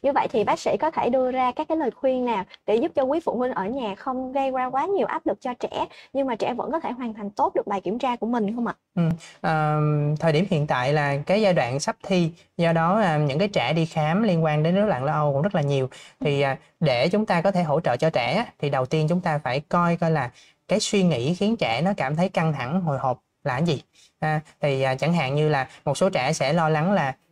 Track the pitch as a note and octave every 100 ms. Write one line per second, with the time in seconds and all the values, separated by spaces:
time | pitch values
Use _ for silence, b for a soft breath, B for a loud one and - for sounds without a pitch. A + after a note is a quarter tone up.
0 | C4 C4 - A#3 G#3 D#4+ - G#3 D#4 -
1 | - C4 B3+ C4 B3+ A#3+ D#4 D#4+ C#4+ -
2 | C4 B3+ B3 A3 F#3 B - A3 D#4+ -
3 | C4 D#4 - G#3+ B3 B3 F#3+ C4+ A3+ G3
4 | - B3+ C4 C4+ C4+ B3+ B3+ C4 E4 G4
5 | A3+ D#4+ - G3+ B3+ B3 - - E4 B
6 | B C4 C4+ A3+ - A#3+ - D#4 - B3
7 | B3 A3 G3+ - D#4 D4+ - G3+ F3+ A3+
8 | C4 A#3+ G#3+ A#3+ G3+ A#3 A#3 - _ -
9 | E3 E3+ B B E3+ D#3 D3+ D3+ D3+ D3+
10 | D3 D3+ E3 D3+ F#3+ D#3+ D3+ C3+ B2+ D3+
11 | C#3+ C#3 C#3+ G3 G#3+ E3 B2 C3 F#3 -
12 | - F#3 E3 E3+ B - E3+ E3 E3 G#3
13 | G3 D3+ D3 C3+ G3+ G3 B2 D#3+ D#3+ -
14 | D3+ F3 A3+ E3+ D#3+ D3+ D#3+ F#3 G#3 C#3
15 | C#3 D3+ D3+ C#3 F#3 F3+ C#3+ C#3 C3 B
16 | B B D#3+ C#3 C#3 C3 b b D#3 A#2+
17 | D3 G#3 G#3+ F3+ F3 F#3+ E3 C#3+ D#3+ B2
18 | - C3+ A#2+ E3+ A#3 - D3 C#3 B2+ D#3+
19 | D3+ F3 F3 D3 C#3 C3 - F3 F3 E3+
20 | E3 D#3 A#2+ b b b _ G3 - G#3
21 | F3+ C3+ B2+ F3+ G3+ A3+ B2 A#2 F3 G3+
22 | C3+ D3+ F#3 F#3+ D#3+ C#3+ B2 F3 E3+ C3+
23 | C3 B2 _ _ C#3+ B2+ E3+ C3 - b
24 | b _ D#3 D#3 B B D3+ C3+ C3 C3
25 | D3 F3 C3 C#3+ D3+ C#3+ C3 B - C#3
26 | F#3+ F#3+ B2+ D#3+ C3+ E3 D#3+ D#3 E3 G3+
27 | C#3 C3 _